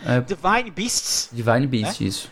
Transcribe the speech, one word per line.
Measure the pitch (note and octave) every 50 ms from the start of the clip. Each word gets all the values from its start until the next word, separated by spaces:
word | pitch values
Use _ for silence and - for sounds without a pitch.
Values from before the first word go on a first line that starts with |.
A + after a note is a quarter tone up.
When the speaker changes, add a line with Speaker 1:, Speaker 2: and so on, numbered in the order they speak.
| -
Speaker 1:
é. | C#3+ B2 B2
Speaker 2:
Divine | B2 - F#3+ - - F#3 G#3+ B3 A#3+ G#3+
Beasts. | D#3 F3 G#3+ A#3 - - - - - - - -
Speaker 1:
Divine | A#2 A#2 A2 A#2 A2+ B2 C#3
Beast, | C3+ C3 A2 G#2 F2+ - -
Speaker 2:
Né? | -
Speaker 1:
isso. | G2 G2 - - -